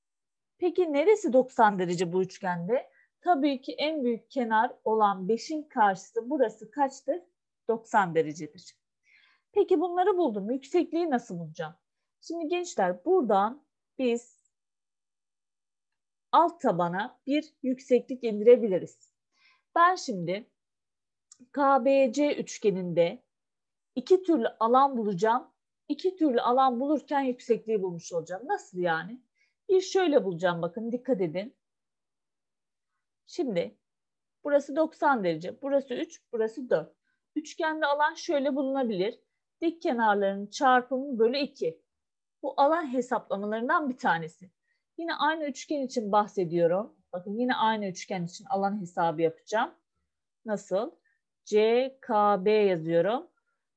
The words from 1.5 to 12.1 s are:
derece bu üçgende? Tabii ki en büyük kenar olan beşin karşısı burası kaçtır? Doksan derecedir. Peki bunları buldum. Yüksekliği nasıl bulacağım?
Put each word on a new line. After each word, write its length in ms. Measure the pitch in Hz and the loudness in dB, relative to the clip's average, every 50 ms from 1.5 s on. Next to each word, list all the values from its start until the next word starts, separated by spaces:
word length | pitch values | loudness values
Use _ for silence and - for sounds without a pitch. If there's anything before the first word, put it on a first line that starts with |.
| - - 220 - 202 185 | 2 4 4 4 4 2
derece 340 | 185 170 180 170 190 170 170 | -2 -2 -2 -2 -2 -2 0
bu 100 | 185 185 | -2 -2
üçgende? 680 | 185 - - - 185 180 170 170 175 226 277 349 - _ _ _ _ _ _ | -2 -6 -8 -6 -6 -6 -4 -4 -2 -2 -4 -4 -6 _ _ _ _ _ _
Tabii 400 | - 349 359 277 262 294 277 254 | 0 0 2 2 2 0 -2 -2
ki 120 | - - - | -6 -10 -8
en 320 | - 269 302 320 311 262 | -4 -4 -4 -2 -2 -2
büyük 260 | 247 233 214 _ _ | -2 -2 -4 _ _
kenar 420 | - 269 240 220 220 214 226 - - - - | -6 -4 -2 0 2 2 2 0 -2 -4 -4
olan 440 | 226 220 220 214 202 196 190 190 180 | -2 2 2 4 2 2 0 -2 -2
beşin 340 | 226 226 - - 320 302 294 | -2 -2 -2 -6 -8 -8 -8
karşısı 680 | _ - 254 214 202 190 180 - - - 233 226 240 | _ -2 2 2 2 2 0 -6 -10 -8 -8 -6 -4
burası 400 | 294 302 262 214 220 - 214 - | 0 0 0 0 -2 -8 -20 -12
kaçtır? 520 | - 285 285 269 269 - - - 294 349 - _ _ _ _ _ _ _ _ - | -4 -2 -2 -2 -2 -6 -6 -6 -6 -6 -6 _ _ _ _ _ _ _ _ -4
Doksan 460 | 226 226 - - - 208 196 175 165 | -4 -4 -4 -2 0 0 2 2 2
derecedir. 640 | 160 156 151 151 165 156 147 - 180 - - - _ _ _ _ _ _ _ _ _ _ _ _ _ _ _ - | 0 0 0 -2 -10 -12 -16 -16 -20 -20 -20 -20 _ _ _ _ _ _ _ _ _ _ _ _ _ _ _ 0
Peki 280 | 403 392 - 370 302 | 0 2 2 2 0
bunları 360 | 339 359 349 359 370 392 403 | 0 0 0 0 2 2 2
buldum. 340 | 349 349 277 214 208 190 208 | 2 2 0 0 -2 -4 -4
Yüksekliği 600 | 254 269 262 - - 359 320 339 - 330 349 330 | -6 -6 -6 -2 0 0 0 0 -2 -4 -2 0
nasıl 280 | 269 240 247 - 190 170 | -2 -2 -4 -6 -10 -10
bulacağım? 360 | 170 156 156 - 165 156 156 _ _ _ _ _ _ _ | -10 -10 -10 -10 -12 -12 -12 _ _ _ _ _ _ _